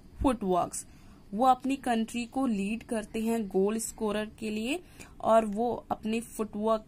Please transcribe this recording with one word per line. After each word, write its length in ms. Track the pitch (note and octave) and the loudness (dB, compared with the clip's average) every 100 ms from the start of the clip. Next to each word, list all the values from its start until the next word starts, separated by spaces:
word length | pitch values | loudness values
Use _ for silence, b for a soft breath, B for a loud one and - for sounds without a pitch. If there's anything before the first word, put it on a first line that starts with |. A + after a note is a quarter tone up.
| B - | B 0
footworks। 600 | C#4 A#3+ F#3+ F3+ E3 - - B B B B | 2 2 0 0 0 -6 -12 B B B B
वो 120 | G3+ B3+ | 2 4
अपनी 300 | B3+ C4 C4+ | 4 2 -2
कंट्री 400 | C4 A3+ A3+ A#3+ A#3 | 0 0 0 -4 -4
को 120 | C4 C4 | 0 0
लीड 360 | G#3 G3 A3+ - | 0 0 -4 -4
करते 320 | A3+ G#3 A3+ | -6 -4 -4
हैं 220 | A3 A3+ G3+ | 0 0 0
गोल 300 | F#3 G3 A3+ | 2 2 2
स्कोरर 520 | - - A3 G#3 G#3+ - | -4 -4 -2 -2 -4 -6
के 120 | A3 | -6
लिए 300 | G#3+ A3+ E4 B B B B | -4 -2 -4 B B B B
और 260 | - A3+ A3 | 4 6 6
वो 240 | G3+ A#3+ A3+ - | 0 -2 -2 -4
अपने 300 | - G#3+ A3+ | -4 -2 -4
फुटवर्क, 640 | A3+ - G#3+ G#3 G#3+ A3 | -4 -6 -6 -2 0 0